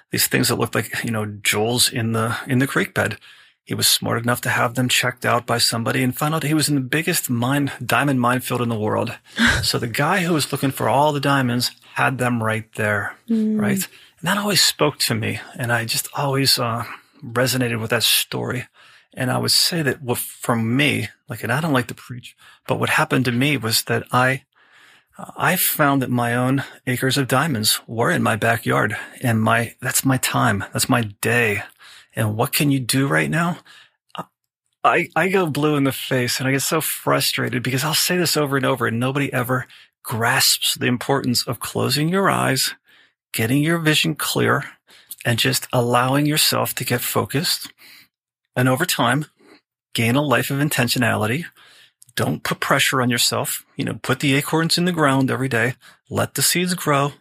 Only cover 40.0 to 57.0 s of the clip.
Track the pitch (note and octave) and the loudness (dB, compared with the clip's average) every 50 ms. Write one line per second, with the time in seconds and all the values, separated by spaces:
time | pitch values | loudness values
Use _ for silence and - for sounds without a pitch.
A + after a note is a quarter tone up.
40 | - - A#2+ A2 A#2 A#2+ C3 C3+ - - - - - - - - B2 B2 B2 A#2 | -8 -6 -4 0 0 2 2 2 2 2 2 0 0 -2 -2 0 0 0 0 0
41 | - - C#3 C#3 - B2+ A#2+ - - - B2 - - - - A#2 A2 B2 B2 C#3+ | 0 0 0 2 2 0 0 0 -2 -4 -6 -6 -8 -6 -2 -2 0 0 0 0
42 | D3+ E3 F3+ G3 G3 E3 C3 B2 B2+ B2+ C3+ C3 - - - - _ _ - - | 0 0 2 2 2 2 2 2 2 2 2 0 0 -2 -4 -8 _ _ -20 -20
43 | _ _ _ _ _ _ - - A2+ A2 C3 C#3+ D3 D#3+ E3+ E3+ D#3+ D#3 D3+ D3 | _ _ _ _ _ _ -4 -2 0 2 2 2 2 2 0 2 2 2 2 2
44 | - E3 D3+ - - - - - A#2+ A2+ B2 C3+ C#3+ - - _ _ _ - - | 2 0 -2 -4 -4 -4 0 0 2 2 2 0 -2 -6 -12 _ _ _ -20 -20
45 | - _ - - - B2+ A#2 A2 - C3 C3 - - - - B2+ A#2+ A#2+ B2 B2 | -20 _ -18 -6 -2 -2 0 0 0 0 0 -2 -4 -2 0 0 2 4 4 4
46 | B2 C3 C3+ C#3+ D3+ D3 D3 D3+ - - B2 A#2 A#2+ - - - B2+ - B2 A#2+ | 4 4 2 2 2 2 2 2 2 2 2 0 0 -2 -4 -6 -4 -2 -2 -2
47 | - - - A2 A2 - - C#3 F3+ - - - - - - _ - - - - | -2 -2 -2 -2 -2 0 -2 -2 -2 -2 -2 -4 -6 -12 -18 _ -20 -20 -20 -20
48 | - _ _ _ _ _ _ _ _ _ _ C3 B2+ C3 C3 B2+ F3+ - - - | -20 _ _ _ _ _ _ _ _ _ _ 0 2 2 2 2 0 0 0 2
49 | C3 A#2+ B2 D3+ D3+ - _ _ _ - - - _ _ _ _ _ _ - - | 2 2 2 2 -2 -4 _ _ _ -20 -20 -20 _ _ _ _ _ _ -2 0
50 | A2+ A2+ A#2+ C#3+ D3+ C#3+ A#2+ A#2+ C3 - C#3+ C#3 D3 D3+ - - B2+ A#2 - C3 | 2 2 2 2 2 4 2 2 2 0 0 0 0 0 2 0 0 2 2 0
51 | A#2+ A2 G#2+ G#2 G#2 G#2+ B2 E3 F3 - - - - - - - - _ _ _ | 0 2 2 0 0 0 -2 -4 -6 -10 -14 -20 -20 -20 -20 -20 -20 _ _ _
52 | _ - _ - A2+ B2 D3+ - - - F3 - - - - C#3 - - - C3+ | _ -10 _ -4 -2 -2 -2 -4 -4 -6 -4 -4 0 2 2 4 4 2 2 2
53 | B2 B2 A#2+ A#2 - - B2+ A2 C#3 - - - - _ _ - B2 A#2 A2+ G#2+ | 2 2 2 2 2 0 0 -2 -2 -4 -6 -8 -10 _ _ -6 -4 -4 -6 -4
54 | - - B2+ - - C#3+ C3+ C#3+ C#3 - - D#3+ E3 E3 - - F3 F3+ F3 D#3+ | -2 -2 -2 0 2 2 2 2 2 0 0 0 0 0 0 0 0 0 2 2
55 | D3+ C#3 C3+ C3+ C3+ B2 A#2+ A#2 C3 C3 A#2+ A2+ A2+ C3 C3+ - - - - _ | 2 4 4 4 2 2 0 -2 -2 0 0 0 0 0 -2 -6 -12 -20 -20 _
56 | _ - C3+ D#3 E3 - - C#3+ C3+ - - E3+ F3+ F3+ F3+ F3 - D3+ C#3+ C#3 | _ -6 -2 -2 -2 -2 -2 -2 0 0 2 0 0 -2 -2 -2 0 2 2 2